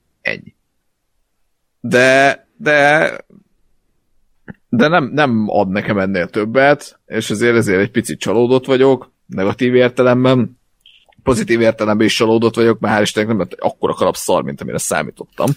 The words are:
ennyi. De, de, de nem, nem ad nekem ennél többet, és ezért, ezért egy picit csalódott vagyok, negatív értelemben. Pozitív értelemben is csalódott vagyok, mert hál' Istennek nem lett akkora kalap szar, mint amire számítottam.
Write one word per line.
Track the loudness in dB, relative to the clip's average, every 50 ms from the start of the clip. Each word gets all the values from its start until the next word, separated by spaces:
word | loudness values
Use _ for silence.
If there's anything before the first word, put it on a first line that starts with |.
| _ _ _ _
ennyi. | -10 -8 -8 -10 -12 -20 -20 _ _ _ _ _ _ _ _ _ _ _ _ _ _ _ _ _ _ _ _ _ _ _ _ _
De, | -6 -2 0 2 2 4 4 4 2 2 0 -4 _ _ _
de, | -8 -2 0 2 2 2 2 2 2 0 -2 -4 -8 -14 _ -20 -20 _ _ _ _ _ _ _ _ _ _ _ _ _ _ _ _ _ _ _ _ _ -20 -20 _ _ _
de | 0 0 2
nem, | 2 2 0 0 0 -2
nem | 0 0 0 0 0 -2
ad | 0 0 0 0 0
nekem | -2 -4 -4 -2 -2 -2
ennél | -2 -2 -2 -4 -4 -4
többet, | -4 -4 -4 -2 0 2 2 2 2 0 -4 -12 -20 _ _
és | -10 -8 -6 -6 -6
ezért, | -4 0 2 2 2
ezért | 2 2 2 2 0
egy | 0 0
picit | -2 -4 -4 -4 -6 -6
csalódott | -4 -2 0 0 2 2 0 0 0
vagyok, | 0 2 4 4 4 2 0 -2 -10 _ _ _
negatív | -12 -6 -4 -4 -4 -2 -2 0 2 2
értelemben. | 2 2 2 2 0 2 2 2 2 2 2 2 2 0 -2 -6 _ _ _ _ _ _ _ _ _ _ _ _ _ -2
Pozitív | -2 -2 0 0 0 0 2
értelemben | 2 2 0 0 -2 0 2 2 2
is | 2 2
csalódott | 0 2 2 2 2 2 0 0
vagyok, | 2 2 0 0 0
mert | -2 -2 0 0
hál' |
Istennek | 0 0 -2 -2 -2 -2
nem | -2 -4
lett | -4 -6 -6 -6
akkora | -6 -6 -4 _ -4 -4 -2
kalap | -2 -2 -2 -2
szar, | -2 -2 -2 -2 -2 -2
mint | -4 -8 -10
amire | -10 -8 -8
számítottam. | -8 -6 -4 -4 -4 -6 -6 -10 -16 -20 -14 _ -4 -4 -4 -4